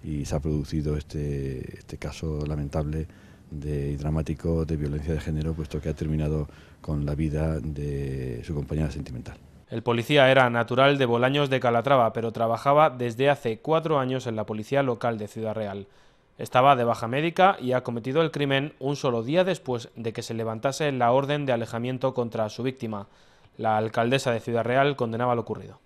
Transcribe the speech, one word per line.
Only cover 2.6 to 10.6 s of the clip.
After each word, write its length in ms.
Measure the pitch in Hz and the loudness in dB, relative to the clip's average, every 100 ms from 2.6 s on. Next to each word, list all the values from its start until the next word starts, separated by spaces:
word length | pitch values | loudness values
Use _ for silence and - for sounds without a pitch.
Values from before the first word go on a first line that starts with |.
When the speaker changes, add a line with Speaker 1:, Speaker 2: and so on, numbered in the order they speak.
| 71 78 76 78 78 - - - - | -4 -4 -4 -4 -6 -12 -20 -20 -14
Speaker 1:
de, 400 | 76 73 73 69 | -10 -6 -4 -4
y 40 | 71 | -4
dramático 720 | 73 78 76 76 87 82 78 | -2 -2 -2 -4 0 0 0
de 100 | 80 | -2
violencia 380 | 73 76 73 | -2 -4 -4
de 60 | 78 | -4
género, 340 | 78 76 76 | -2 -4 -2
puesto 260 | 80 76 78 | -4 -6 -6
que 100 | 80 | -6
ha 40 | |
terminado 540 | 76 80 78 76 76 73 - - - | -4 -2 0 0 -2 -4 -10 -20 -20
con 260 | - 76 71 | -6 -4 -2
la 80 | |
vida 460 | 73 78 76 80 80 | -2 -2 0 -2 -2
de 840 | - 71 73 69 69 67 64 60 | -4 -6 -4 -4 -4 -6 -6 -8
su 120 | - 165 | -6 -6
compañera 340 | 69 78 80 | -4 -2 -2
sentimental. 480 | 71 69 - - - - - _ | -4 -8 -10 -12 -14 -20 -20 _
Speaker 2:
El 140 | 117 | -6
policía 480 | 113 117 113 147 131 | 0 0 4 6 8
era 180 | 135 127 | 8 6
natural 480 | 117 | 4